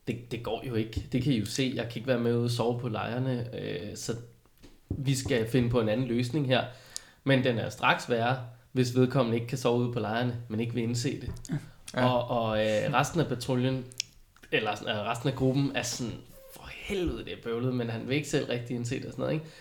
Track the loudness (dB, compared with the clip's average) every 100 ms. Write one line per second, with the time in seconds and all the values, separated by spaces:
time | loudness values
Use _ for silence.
0 | -8 -8 -6 -8 -4 -4 -2 -2 -2 -4
1 | -2 0 2 2 2 0 0 0 -4 -4
2 | 0 2 4 2 2 2 2 0 -2 -2
3 | -2 -2 -2 -2 -4 -6 -6 -6 -6 -8
4 | -6 -6 -10 -20 _ _ -20 -20 -10 -4
5 | 0 0 2 2 4 4 4 4 4 2
6 | 2 0 0 0 2 2 2 -6 -16 -16
7 | -16 -4 2 4 4 2 -2 0 2 2
8 | 2 2 2 0 -4 -14 -4 0 2 4
9 | 4 4 2 0 -2 0 2 4 2 0
10 | -2 0 0 -2 -4 -2 -2 0 0 0
11 | -2 -2 -6 -8 -6 -6 -6 -14 -8 0
12 | 4 4 2 0 2 2 2 2 2 2
13 | 2 2 0 -2 0 0 2 0 -4 -10
14 | -10 -14 -20 _ -2 0 0 -2 -4 -2
15 | -2 -2 -2 0 2 4 2 0 -4 -4
16 | -6 -8 -14 -20 -20 -18 -16 -12 -6 -2
17 | -2 -4 -8 -8 -4 -2 0 0 -2 -4
18 | -2 -2 0 0 0 -2 -2 -4 -4 -4
19 | -6 -4 -2 -2 -4 -14